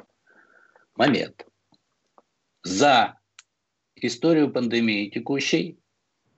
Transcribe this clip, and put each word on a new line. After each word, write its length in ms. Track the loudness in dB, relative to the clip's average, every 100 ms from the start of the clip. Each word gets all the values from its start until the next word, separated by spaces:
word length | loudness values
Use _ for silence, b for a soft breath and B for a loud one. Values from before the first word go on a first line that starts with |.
| -20 _ b b b b b b b -2
момент. 500 | 0 0 -4 -12 -20 _ _ _ _ _ _ _ _ _ _ _
За 560 | -8 0 4 4 2 -4 _ _ -20 _ _ _ _ -8
историю 560 | -8 -2 2 4 2
пандемии 560 | 0 -2 0 0 -2 -4
текущей 680 | -8 -6 -6 -2 -2 -4 -10 _ _ _ _ _